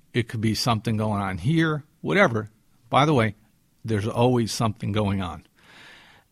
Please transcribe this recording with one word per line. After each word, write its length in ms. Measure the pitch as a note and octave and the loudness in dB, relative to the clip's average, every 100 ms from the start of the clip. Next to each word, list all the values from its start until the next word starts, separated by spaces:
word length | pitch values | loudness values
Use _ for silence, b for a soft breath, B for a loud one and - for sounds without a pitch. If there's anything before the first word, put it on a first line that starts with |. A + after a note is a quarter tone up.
| _ | _
It 140 | B2 A#2 | -4 -4
could 140 | A2+ | -2
be 140 | A2 G#2 | -2 0
something 420 | - A2 A#2+ A2 | 0 0 0 -2
going 240 | A2 G2+ | -2 -2
on 160 | G2 F#2 | -4 -2
here, 460 | G2+ D#3+ D#3+ D3+ - _ | 0 2 2 -2 -8 _
whatever. 480 | E3+ E3 F#3 A2+ G#2+ - _ _ _ | -2 2 2 2 -4 -12 _ _ _
By 160 | A#2+ D3 | 2 4
the 80 | |
way, 220 | C#3+ A2 - _ _ _ _ | 4 2 -2 _ _ _ _
there's 240 | - G#2+ G#2+ | -4 -2 -2
always 440 | A2 B2 B2 A2 | 2 2 4 0
something 400 | - A#2 G2+ A2+ | 0 -2 -2 -4
going 300 | G#2 G2+ G2 | -2 0 -2
on. 240 | F2 D#2+ - B B B B B B B B | -4 -8 -16 B B B B B B B B